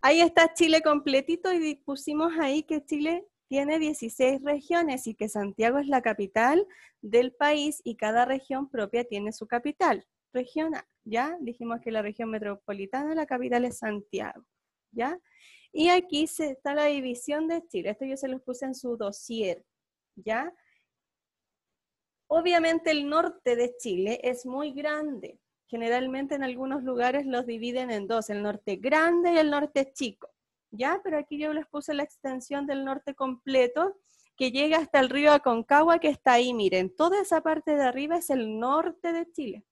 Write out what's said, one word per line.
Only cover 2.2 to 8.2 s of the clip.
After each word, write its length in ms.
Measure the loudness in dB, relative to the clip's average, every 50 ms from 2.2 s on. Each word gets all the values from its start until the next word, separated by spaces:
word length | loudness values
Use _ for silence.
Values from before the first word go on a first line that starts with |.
| 0 0 0 0
ahí 240 | 0 0 0 -2 -2
que 200 | _ -4 -6 -4
Chile 440 | -4 -4 -2 -2 -2 -2 -4 -6 _ _ _ _ _
tiene 320 | -2 -2 0 0 0 0
dieciséis 640 | 0 -2 -2 -4 -8 -10 0 2 2 2 2 0 0
regiones 640 | -2 -2 -2 -2 -2 0 0 2 0 -2 -4 -6 -8
y 60 | -8
que 140 | _ -6 -4
Santiago 480 | -4 -4 -4 -4 -2 0 0 2 2 2
es 100 | 0 0
la 140 | 0 0
capital 680 | 2 0 -2 -2 -4 -2 _ 2 4 4 4 4 2 0 -6 -20 -20 -20 _ _
del 300 | -12 2 4 4 4 4
país 500 | _ _ 2 2 2 2 0 -2 -4 -6 _
y 120 | -8 -6
cada 300 | -4 -2 0 2 2